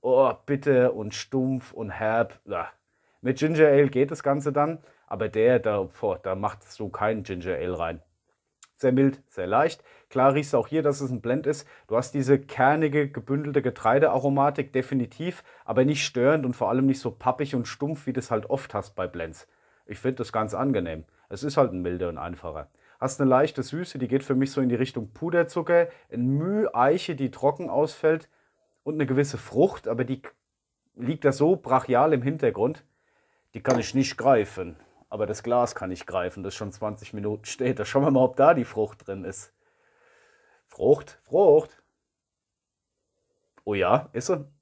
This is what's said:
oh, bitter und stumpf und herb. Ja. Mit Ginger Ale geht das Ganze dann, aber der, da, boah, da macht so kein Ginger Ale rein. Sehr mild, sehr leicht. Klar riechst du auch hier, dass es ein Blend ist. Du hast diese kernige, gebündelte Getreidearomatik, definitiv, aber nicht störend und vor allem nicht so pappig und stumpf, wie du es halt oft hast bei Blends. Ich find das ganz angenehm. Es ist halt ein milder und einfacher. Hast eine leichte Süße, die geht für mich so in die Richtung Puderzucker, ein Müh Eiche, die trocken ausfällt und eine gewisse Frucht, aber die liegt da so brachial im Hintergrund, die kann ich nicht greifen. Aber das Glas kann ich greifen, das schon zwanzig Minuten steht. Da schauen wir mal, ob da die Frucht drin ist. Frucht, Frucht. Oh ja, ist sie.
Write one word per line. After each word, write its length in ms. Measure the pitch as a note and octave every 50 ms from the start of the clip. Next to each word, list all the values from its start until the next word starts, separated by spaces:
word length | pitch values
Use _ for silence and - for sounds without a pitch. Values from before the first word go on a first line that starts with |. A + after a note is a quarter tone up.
| _
oh, 300 | B2+ B2+ B2+ C3+ B2+ A2 - _
bitter 500 | - C#3+ C3+ C#3 D3 C#3 B2+ B2 B2+ -
und 200 | G#2+ A2 G#2+ G#2+
stumpf 580 | - - _ - C3+ C3 C3 C3+ C3 B2+ - -
und 180 | - A2+ G#2
herb. 480 | G2 - A2+ A2 A2 A2+ A#2 A2+ - - _
Ja. 240 | - G2+ F2 E2 - - _ _ _ _ _ _ _ _ _ -
Mit 160 | B2 C3 C3
Ginger 280 | D3+ D#3 E3 D3+ D#3 D3+
Ale 200 | C#3 C#3 D3 C3+
geht 220 | C3+ B2+ B2+ C#3
das 120 | - - -
Ganze 300 | C#3+ C#3 D3 C#3+ D3 C#3
dann, 260 | C#3+ D3 D3+ E3 D#3+ _ _ _ _ _
aber 240 | _ - - A2+ G#2+
der, 280 | G#2+ A2 A2 A#2+ B2+ A#2+
da, 300 | - A2+ G#2 G2+ F#2+ F#2 - -
boah, 200 | - G#2+ F#2 -
da 160 | _ F#2+ F#2+
macht 280 | G2 G2+ G#2 - - _ -
so 200 | - - A2 G2
kein 320 | - - G#2+ G#2+ A2+ A2 F#2
Ginger 320 | - G2 F2+ E2+ F#2 -
Ale 240 | - D#2+ F2+ F2+ E2
rein. 240 | E2 E2 E2 D#2+ _ _ _ _ _ _ _ _ _ _ _ _ - _ _
Sehr 180 | _ - B2+ B2+
mild, 300 | C3 C#3 C#3 C3+ - _ _
sehr 180 | _ - F#2
leicht. 360 | F2+ G2+ A#2+ D3 E3+ - - _ _ _ _ _ _
Klar 240 | - C3 B2+ C#3 C3+
riechst 180 | D3 D3 C#3+ -
du 60 | B2+
auch 80 | A2
hier, 160 | - D3 D#3+ D#3
dass 180 | D3+ C#3+ C#3+
es 100 | C#3 B2+
ein 120 | B2+ A2+ -
Blend 240 | A#2 B2 C#3+ D#3
ist. 200 | C#3 D3+ D3 - _ - - _
Du 100 | _ G#2+
hast 160 | A2+ B2+ - -
diese 260 | C#3+ C3 B2+ C#3+ C3+
kernige, 720 | C#3 - - - C3 C3+ D3 D#3 D#3+ D3+ C3+ D3+ D3 C#3
gebündelte 520 | C#3+ - A2 - C3+ C#3+ D3 C#3+ C#3+ D3 A2+
Getreidearomatik, 1120 | B2 A#2+ - - A2 A#2+ C#3 D#3 D#3 G2 B2+ B2 C#3+ C#3 C#3 C#3 C#3+ C#3+ D3+ C#3 C3+ -
definitiv, 680 | C3 B2+ - C#3+ C3 A#2+ A#2 - - D#3+ F3 F3 - - _ - _ _
aber 220 | - - - C3
nicht 180 | C#3 D3+ C#3+ -
störend 400 | - - B2+ A#2+ C3+ D#3 D#3+ C#3
und 80 | B2+ B2
vor 160 | - A#2+ F#2+
allem 160 | A2+ B2+ C3+
nicht 160 | C3+ C3+ C3+
so 100 | - B2 A2+
pappig 420 | _ - B2+ B2+ - D3+ C#3 -
und 120 | B2+ A#2
stumpf, 400 | - - - C#3+ D3 D#3+ D3 -
wie 60 | - B2
du 80 | B2+
es 100 | A#2+ -
halt 200 | A#2+ A2 - -
oft 240 | - C3+ - - -
hast 200 | G#2 G2 - _
bei 120 | - F#2
Blends. 420 | F2+ - F2 E2 E2 D2+ - - _ _ _ _ _ _ _ _
Ich 120 | - - -
find 220 | - C3 C3 B2+
das 120 | A#2+ - -
ganz 200 | A2+ A2 - -
angenehm. 520 | F2 B2+ C#3 C3+ G#2 F#2 E2+ D#2+ D#2+ D#2 _ _ _ _ _
Es 140 | - G2 -
ist 140 | D3 C#3+
halt 160 | - C#3 A#2 F#2
ein 100 | F#2 F2+
milder 260 | F2 F2+ F2+ F2+ F2
und 100 | E2 D2+
einfacher. 500 | C#2 F2 F2+ - - E2+ D2 D#2 D2 _ _ _ _ _ _ _
Hast 200 | - C3 C3 -
eine 80 | C#3+ C3
leichte 360 | C3 B2+ D3 D3+ - - B2+
Süße, 340 | - - D#3 F3+ - - C#3
die 80 | B2
geht 160 | A#2+ C3+ C3+ C#3
für 140 | - C3+
mich 160 | C3 C3+ C3+ -
so 80 | -
in 80 | C3+ B2+
die 80 | A#2+
Richtung 360 | A2+ C3 B2+ - B2+ A2+ G#2+ -
Puderzucker, 760 | - - E3+ E3+ F3 E3+ E3+ - F3 E3 E3+ F3 E3+ E3+ E3+ - - _ _ -
ein 140 | A#2 B2
Müh 420 | B2+ C3+ C#3+ D#3 F3+ G3+ G#3+ A3 - -
Eiche, 440 | A#2 A#2+ C#3 D#3 F3+ - - E3+
die 160 | C3+ C3+ B2 -
trocken 360 | - - C#3+ D3 C#3+ F3+ D#3+
ausfällt 600 | - C3 D3+ D#3 - - - D#3+ D#3+ D#3+ - _ _ _ _ _ _ _ _ _ _ _ _
und 100 | C#3+ D#3
eine 120 | D3+ D3
gewisse 320 | B2 C3 C3 C#3+ C#3+ - G2+
Frucht, 500 | - - - A2+ D#3 F#3+ - - _ A2
aber 160 | A#2 A#2 B2+
die 180 | A#2+ C3+ C3 _ - _ _ _ _ _ _ _ _ _ _ _ _ _
liegt 300 | - A#2+ A#2+ D#3+ D#3 -
da 80 | - C3
so 240 | - D3 D#3 F#3
brachial 560 | E3+ _ - B2+ A#2+ - - B2+ A#2+ C#3 D#3+ D#3
im 100 | C3+ A#2+
Hintergrund, 600 | C3+ - D#3 - A#2+ - - G#2 B2+ D#3+ - _ _ _ _ _ _ _ _ _ _ _ _ _ _ _
die 80 | A2+ -
kann 160 | - C3 B2
ich 140 | A2 - -
nicht 220 | C3+ C3+ C3+ -
greifen. 600 | - A2+ C3+ C3+ A#2 G#2 G2 - - F#2 F2 E2 - - _ _ _ _ _
Aber 180 | - G#2 G#2+
das 160 | G2 G#2 - -
Glas 320 | A#2+ A#2+ B2 A#2+ A#2 -
kann 160 | - - F#2
ich 160 | F#2 F2 -
greifen, 360 | - E2+ F#2+ F2 F#2 F2 G2 F2
das 120 | G2 F#2+
schon 180 | - G#2+ G#2 F#2+
zwanzig 400 | - - G#2+ G#2+ G#2+ - - -
Minuten 320 | G#2+ G2+ G#2 G#2+ G#2 -
steht. 340 | - - - C3 B2 C3+ C3+
Da 60 | C3
schauen 180 | - - C#3 C#3
wir 80 | C#3
mal, 140 | C#3 C3 C3
ob 120 | B2 -
da 180 | - C3+ D3+ E3+
die 100 | C3+ A#2+
Frucht 420 | - - A2 G#2+ G#2 - _ -
drin 180 | - G2 G2 F#2
ist. 300 | F2+ G2+ - - - _ _ _ _ _ _ _ _ _ _ _ _ _ _ _ _ _ _ _ _ _ _ _
Frucht, 540 | _ - - - A2+ D3 D3 - - - _ _
Frucht. 600 | _ - E3+ G3+ F3+ D3 D#3 D#3+ - _ _ _ _ _ _ _ _ _ _ _ _ _ _ _ _ _ _ _ _ _ _ _ _ _ _ _ _ _ _ _ _ _ _ _ _ _ _ _
Oh 100 | - G#2
ja, 340 | G2 F#2 F2+ G#2+ D3 - - _
ist 140 | A2+ -
sie. 240 | - F#3 D#3 C#3+ - _ _